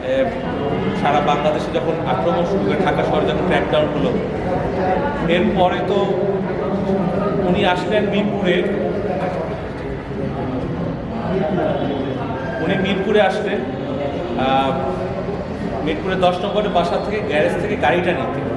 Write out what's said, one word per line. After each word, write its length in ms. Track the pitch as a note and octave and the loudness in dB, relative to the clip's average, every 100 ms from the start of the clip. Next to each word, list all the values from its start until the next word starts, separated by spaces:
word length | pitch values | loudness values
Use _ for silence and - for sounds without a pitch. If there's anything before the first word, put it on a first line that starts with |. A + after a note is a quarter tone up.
| B2+ | 0
এ, 180 | C3+ C3 - - - - - - - | 2 2 0 -2 -2 0 0 0 2
সারা 180 | D3 D3 | 2 4
বাংলাদেশে 460 | D3 C#3+ D3+ D3+ - | 4 2 2 0 0
যখন 340 | E3 D#3+ - C3 | 0 0 0 0
আক্রমণ 380 | C3 E3 F3 E3+ | 0 2 2 2
শুরু 180 | - C3+ | 2 2
করে, 200 | - - | 2 2
ঢাকা 180 | D3 | 2
শহরে 220 | - - - | 2 2 2
যখন 200 | D3+ F#3 | 2 2
ক্র্যাকডাউন 400 | D3 - D#3 D3+ | 2 2 2 2
হলো, 240 | - - - - - - - - G3 F#3 F3+ - - E3 | 2 0 0 -2 -2 -2 0 0 0 0 0 0 0 2
এরপরে 500 | F3 G#3+ F#3 F3+ F3+ F3+ | 4 4 4 2 2 0
তো 180 | G3 F#3+ - G3+ F#3+ - - F#3+ F#3+ G3 F#3+ E3+ F#3+ G3+ - F#3+ | 2 2 0 0 0 -2 -2 -2 -2 0 0 0 0 0 0 2
উনি 180 | F3+ G3 | 4 4
আসলেন 400 | F3+ - G#3+ G3+ | 2 2 0 2
মিরপুরে, 580 | G3+ G3+ G3+ F#3 F3 G3+ - - G3+ G3+ - F3+ F3+ - - - - - - - C3+ C#3 C3+ B2+ B2+ - E3+ - - - - D#3+ F#3+ G#3 F3 D#3 C#3+ C3+ C#3 C3+ B2+ - - - - | 0 0 0 2 2 0 -2 -2 -2 -2 -2 -2 -4 -4 -6 -6 -8 -6 -6 -6 -6 -4 -4 -4 -4 -4 -4 -4 -4 -6 -4 -2 0 0 0 0 0 -2 -2 -2 -4 -4 -4 -4 -2
উনি 120 | D#3+ F#3+ | 0 0
মিরপুরে 460 | F#3 F#3+ G#3 G#3 | 0 0 2 4
আসলেন, 360 | F#3+ G3+ G3 G#3 - - - - C#3+ - - A#2+ | 4 2 -2 -2 -4 -4 -4 -4 -4 -4 -4 -2
আহ, 320 | C3 C3+ C3+ E3+ - - - - - - - - - - D3 | 2 2 2 0 -2 -2 -4 -4 -4 -6 -6 -6 -4 -4 -2
মিরপুরে 300 | D#3 F3+ F#3 | -2 -2 2
দশ 200 | F3+ F3+ | 2 2
নম্বরের 260 | G3+ F#3+ G3+ | 0 0 2
বাসা 280 | F3 E3+ F#3+ - | 2 2 0 -2
থেকে, 120 | G#3 D3 | -2 0
গ্যারেজ 340 | D3+ E3+ F#3 | 2 2 2
থেকে 140 | D3 C3+ | -2 0
গাড়িটা 360 | D3 E3+ F3+ | 2 2 2
নিতে। 380 | E3 - C3+ - | 0 -2 -4 -4